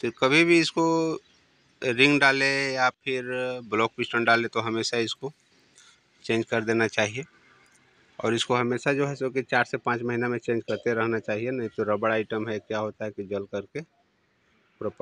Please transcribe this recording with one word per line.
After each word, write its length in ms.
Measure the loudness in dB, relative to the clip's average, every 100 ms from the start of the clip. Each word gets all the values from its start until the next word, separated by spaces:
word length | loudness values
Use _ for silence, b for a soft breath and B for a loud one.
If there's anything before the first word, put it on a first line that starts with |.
तो 100 | -6
कभी 320 | 0 4 6
भी 160 | 6 6
इसको 560 | 4 0 0 2 0 -4 _ _ _ _ _ -8
रिंग 360 | -4 4 4 6
डाले 540 | 4 4 2 0 -2
या 160 | 0 0
फिर 340 | -2 -6 -6 -6 -6 -6 -6
ब्लॉक 280 | -4 0 0 0
पिस्टन 260 | -4 0
डाले, 240 | 4 4 2
तो 120 | -2
हमेशा 380 | -2 -2 -2 -2
इसको 360 | -2 -4 -12 -14 _ _ b b b b _ _
चेंज 220 | -2 0 0
कर 160 | -2
देना 260 | 2 2 2
चाहिए। 380 | 2 -2 -2 -12 _ _ _ _ _ _ _ _ -4
और 140 | 0
इसको 220 | 0 2 0
हमेशा 380 | 0 0 0
जो 140 | 0 -2
है, 80 | -2
सो 140 | -4
कि 120 | -4
चार 240 | 0 0 0
से 120 | -2
पाँच 240 | -2 -2
महीना 260 | 0 -2 -2
में 100 | -2
चेंज 260 | -2 -4
करते 300 | -2 -4 -2
रहना 260 | 0 0 -2
चाहिए, 320 | -2 -4 -4
नहीं 180 | -4 -6
तो 140 | -4
रबड़ 280 | -2 0 0
आइटम 380 | 0 -2 -4 -4
है, 100 | -6
क्या 200 | -6 -6
होता 260 | -6 -6 -10
है 60 |
कि 120 | -8
जल 200 | -6 -6
करके 380 | -6 -8 -8 -12
पूरा 1080 | -14 _ _ _ _ _ _ _ _ -8 -8 -6